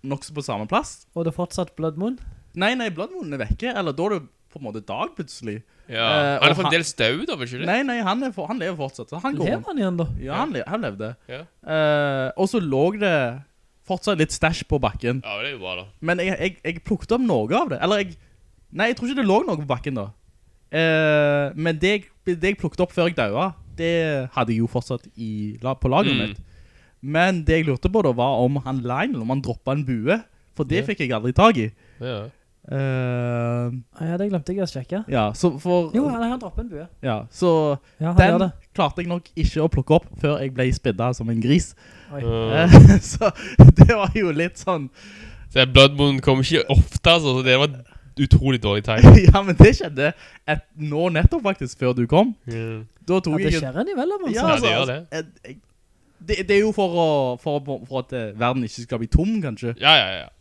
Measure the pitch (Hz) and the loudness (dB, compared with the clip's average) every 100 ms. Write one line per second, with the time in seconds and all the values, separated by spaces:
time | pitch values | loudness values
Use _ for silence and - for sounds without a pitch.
0 | 135 139 - 151 135 104 107 214 - - | -10 -10 -10 -14 -8 -8 -4 -4 -6 -18
1 | _ 170 165 - 175 - 175 - 160 156 | _ -8 -8 -6 -8 -6 -8 -6 -8 -6
2 | 208 254 - - _ 170 202 254 226 160 | -8 -8 -14 -20 _ -6 -4 -4 -6 -8
3 | 214 370 185 139 107 - 240 202 170 139 | -10 -10 -10 -10 -6 -6 -6 -6 -6 -4
4 | 190 190 135 _ _ - 123 110 104 107 | -4 -6 -10 _ _ -16 -14 -14 -10 -10
5 | 214 - 147 - 113 104 - _ - 113 | -8 -10 -16 -12 -12 -12 -16 _ -12 -4
6 | 113 151 143 143 147 165 151 165 156 - | -2 0 0 0 0 0 0 -2 -4 -2
7 | 113 143 330 196 120 123 170 220 277 240 | -2 -2 -6 -8 -10 -8 -4 -4 -4 -6
8 | 196 226 269 196 156 240 170 170 135 - | -4 -4 -6 -10 -10 -8 -8 -8 -10 -12
9 | 117 156 - 147 180 226 311 311 190 175 | -14 -10 -8 -6 -4 -6 -6 -6 -4 -4
10 | 160 - 131 165 302 160 - 220 160 98 | -6 -6 -8 -6 -6 -6 -8 -8 -8 -10
11 | 110 123 - 127 170 _ - 156 151 147 | -12 -12 -18 -18 -18 _ -8 -2 0 0
12 | 143 135 131 - 190 240 165 135 165 208 | -2 -4 -6 -4 -2 -2 -2 -2 -2 -2
13 | 202 156 123 127 143 _ _ _ - 185 | -2 -2 -4 -8 -18 _ _ _ -10 -6
14 | - 180 156 - 160 165 - 147 120 - | -4 -2 -2 -2 -4 -4 -6 -4 -4 -4
15 | 120 127 110 101 131 131 92 90 98 _ | -6 -6 -8 -8 -8 -10 -10 -10 -12 _
16 | 160 175 185 190 185 180 156 170 - 208 | -6 -4 -4 -4 -6 -6 -10 -10 -6 -6
17 | - 233 247 139 107 208 302 135 170 208 | -2 -2 0 -2 0 -2 -2 -4 -2 -2
18 | 196 160 _ _ _ _ _ 156 220 247 | -4 -12 _ _ _ _ _ -6 -4 -4
19 | 240 277 214 202 339 165 143 123 147 127 | -6 -2 0 0 0 -6 -6 -6 -6 -8
20 | 101 - _ _ _ _ _ 156 165 156 | -10 -16 _ _ _ _ _ -2 0 0
21 | 156 151 147 143 143 147 165 160 180 208 | 2 2 0 0 -4 -4 -6 -2 -2 -2
22 | - _ - 175 185 208 160 - 180 - | -6 _ -8 -4 -4 -4 -8 -4 -4 0
23 | 170 160 107 110 185 160 - - 165 170 | -2 -2 -4 -2 -6 -8 -18 -6 -4 -2
24 | 160 143 127 - 117 113 117 123 - 123 | -2 -4 -6 -4 -2 -2 -2 -4 -6 -12
25 | 110 - 113 107 104 117 127 135 127 131 | -12 -14 -10 -8 -10 -8 -8 -4 0 0
26 | 143 135 107 101 - - - _ _ _ | 0 -2 -6 -10 -20 -20 -20 _ _ _
27 | 135 160 180 180 151 160 156 127 180 214 | -6 0 0 0 0 0 0 -2 -2 0
28 | 160 120 127 120 127 139 131 131 120 131 | 0 0 -2 0 0 -2 -6 -8 -6 -4
29 | 233 175 113 135 135 113 - 143 131 120 | -4 -4 -4 -4 -4 -8 -6 -4 -4 -4
30 | 117 220 - _ _ - 135 170 233 202 | -2 -2 -4 _ _ -8 -4 -4 -4 -6
31 | 135 113 120 123 214 170 110 - _ _ | -4 -4 -2 4 4 4 -4 -8 _ _
32 | 127 110 113 _ _ _ - 135 135 131 | -10 -10 -12 _ _ _ -10 -6 -4 -4
33 | 127 123 120 120 120 120 120 127 - - | -4 -4 -4 -4 -4 -4 -6 -8 -14 -10
34 | 160 175 202 185 147 190 180 135 123 190 | -6 -4 -4 -4 -6 -6 -6 -8 -8 -8
35 | 214 131 107 110 180 135 180 180 165 214 | -4 -2 -2 -2 -2 -2 -2 -2 0 -2
36 | 285 240 233 254 208 - 233 151 170 - | -2 -4 -6 -6 -8 -10 -10 -14 -16 -10
37 | 131 107 110 - 180 160 151 135 _ _ | -6 -6 -8 -2 0 2 0 -4 _ _
38 | 156 180 185 175 185 - - - 156 - | 0 4 4 2 -2 -6 -14 -4 -4 -4
39 | 175 175 - - 160 156 160 - - 156 | -8 -8 -10 -4 -4 0 -2 -2 0 0
40 | - - 143 147 135 127 127 123 131 98 | 0 -6 -4 -4 -6 -2 -2 -2 -4 -4
41 | 117 127 113 113 110 143 - - - - | -4 -4 -6 -4 2 0 0 -14 -20 -20
42 | - 143 117 113 113 143 170 - - 196 | -16 -8 -4 -2 -2 2 12 12 12 10
43 | - - - - - - - - - 226 | 2 -2 -2 -2 -4 12 12 12 8 8
44 | 196 220 185 151 175 - - 170 135 - | 0 0 0 0 -4 -4 -4 -4 -6 -14
45 | - - - - - 135 127 131 139 147 | -20 -20 -20 -20 -4 0 4 6 6 6
46 | 143 135 143 131 131 156 - 135 - - | 0 0 0 0 2 0 4 4 4 0
47 | 170 170 147 127 131 127 147 127 123 - | 2 2 2 -2 2 2 2 -4 -20 -20
48 | - - 135 160 131 123 107 101 104 110 | -16 -4 4 4 4 -2 -2 -2 -2 10
49 | - - 180 196 196 170 220 - 165 143 | 12 12 12 8 4 8 8 8 -4 -2
50 | 147 - - - - 151 - - 151 147 | -4 -4 -20 -14 -6 -6 -6 -10 -6 -2
51 | 180 156 180 339 208 190 131 - 127 123 | 0 0 0 0 -4 -6 -10 -4 -4 -2
52 | 120 160 240 214 123 113 113 110 110 _ | 0 2 0 -4 -12 -10 -10 -12 -16 _
53 | - 185 170 156 190 160 139 139 311 370 | -4 -4 -2 -4 -2 -2 -4 -6 -6 -4
54 | 320 403 330 220 - - - - 131 139 | -6 -6 -6 -4 -2 0 0 -2 -4 -8
55 | 170 160 160 _ - 143 _ _ _ _ | -10 -12 -12 _ -20 -20 _ _ _ _
56 | _ _ 160 190 190 202 214 208 190 170 | _ _ -6 -6 2 2 2 0 -2 0
57 | 160 147 131 123 160 147 139 131 117 135 | 2 2 -2 -4 -6 -6 -6 -12 -8 -8
58 | 123 127 110 101 120 131 113 - 120 120 | -8 -10 -10 -4 -2 -2 -6 -10 -10 -8
59 | 113 - 185 220 151 107 120 117 139 156 | 0 0 2 -2 -6 -6 -8 0 4 4
60 | 95 95 57 _ | 2 -6 -12 _